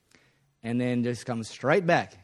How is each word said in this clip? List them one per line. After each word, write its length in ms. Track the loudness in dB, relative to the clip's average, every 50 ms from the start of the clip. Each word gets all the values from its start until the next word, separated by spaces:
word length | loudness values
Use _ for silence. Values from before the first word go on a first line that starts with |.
| _ _ _ -20 _ _ _ _ _ _ _ _
and 200 | -8 -4 -2 -2
then 220 | 0 0 0 0 0
just 220 | -2 -2 -4 -6
come 160 | -6 -6 -6 -6
straight 420 | -10 -12 -4 2 2 2 4 4 4
back." 300 | 2 2 2 -2 -10 -18